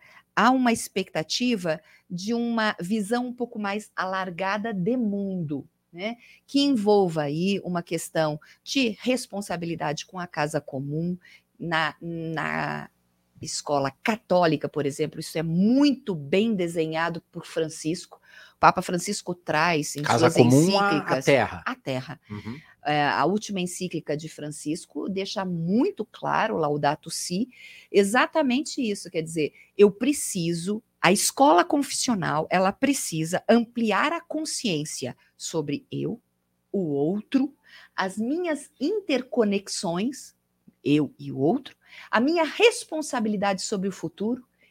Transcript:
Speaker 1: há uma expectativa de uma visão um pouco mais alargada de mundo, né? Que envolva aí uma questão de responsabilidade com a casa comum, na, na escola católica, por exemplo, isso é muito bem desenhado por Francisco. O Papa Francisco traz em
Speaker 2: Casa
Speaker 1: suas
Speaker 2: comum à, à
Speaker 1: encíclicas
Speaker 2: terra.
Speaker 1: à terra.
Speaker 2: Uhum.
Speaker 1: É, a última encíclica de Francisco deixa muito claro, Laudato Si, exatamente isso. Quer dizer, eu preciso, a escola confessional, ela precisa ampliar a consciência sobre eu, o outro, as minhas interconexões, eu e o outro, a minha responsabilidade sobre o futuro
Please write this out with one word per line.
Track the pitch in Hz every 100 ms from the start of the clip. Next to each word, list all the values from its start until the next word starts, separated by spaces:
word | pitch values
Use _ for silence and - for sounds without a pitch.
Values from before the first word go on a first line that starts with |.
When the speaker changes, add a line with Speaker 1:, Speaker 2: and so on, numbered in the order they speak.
| - - _ -
Speaker 1:
há | 226
uma | 262 247
expectativa | 226 - 196 190 160 160 - 247 220 175 156 _ _ -
de | 175 202
uma | 233 233 226 214 208
visão | 175 220 196 240 247
um |
pouco | 247 240 214
mais | 202 208 - -
alargada | 185 190 190 170 190 208 226
de | 196 175 254
mundo, | 214 202 196 185 151 139 - _ _
né? | 170 208 233 - - _
Que | 277
envolva | 285 247 202 208 185 160
aí | 143 156 190 196
uma | 180 175
questão | - 165 - 165 156 151 - -
de | - 277 233 196
responsabilidade | 240 254 - 196 202 170 170 165 156 156 -
com | 185
a | 175
casa | - 151 151
comum, | - 131 139 156 175 180 - - _ -
na, | 165 160 151 -
na | 170 165 165 156 156 156 147 151 - _ _ _ _ -
escola | 156 - - 143 135 -
católica, | - 214 - 180 170 147 143
por | 151 143
exemplo, | 143 151 156
isso | - 165
é |
muito | 160 165 208 262 294 254 -
bem | 165 143 185 226
desenhado | 196 175 170 160 160 165 165 _
por | 175 -
Francisco. | 165 160 - 156 175 - - _ - - -
O |
Papa | 160 175
Francisco | 180 180 185 208 -
traz | 180 - 156 170 160 156 147
em |
Speaker 2:
Casa | 147 117 165
Speaker 1:
suas | 165
Speaker 2:
comum | 123 135 175 196
à, |
à | 202
Speaker 1:
encíclicas | 151 165 160 143
Speaker 2:
terra. | 135 101 90 -
Speaker 1:
à | 254
terra. | - 131 135 - -
Speaker 2:
Uhum. | 104 104 143 - _
Speaker 1:
É, | - 151 143
a | 104 147
última | 208 - 196
encíclica | 180 - 180 160 - 151
de | 160
Francisco | - 147 151 151 165 - 143 147
deixa | 190 196 208 185
muito | 170 165 214 381 -
claro, | - - 147 147 220 196
Laudato | 147 147 143 151 165
Si, | - - 180 262 - - - -
exatamente | 202 196 247 320 320 277 247 - -
isso. | 233 202 175
Quer | 170
dizer, | 160 165 147 _ _ -
eu | 202
preciso, | - 269 285 - 190 170 170 175 214 _ -
a | 165
escola | 202 - - 277 349
confessional, | 339 285 269 - - 208 147 147 160
ela | 180 190
precisa | - 285 269 - 160 160 180 -
ampliar | 233 233 240 220 196 277
a | 339
consciência | - 302 311 - 220 156 151 - 123 - _ -
sobre | - 165 147 143 -
eu, | 139 139 226 _ _ _ _ -
o | 202 165
outro, | 139 151 208 - 254 285 _ _ - - -
as | 190 202
minhas | 226 320 349 285 - -
interconexões, | 285 427 359 254 - 247 208 196 196 - 180 175 233 254 - _ _ _ - _
eu | - 147 143 -
e | 143
o | 131
outro, | 143 269 - - _ - -
a | 214
minha | 262 339
responsabilidade | 302 - 453 - - 311 - 247 214 208 196 190
sobre | - 196 190
o |
futuro | - 165 - 214 247 - _ _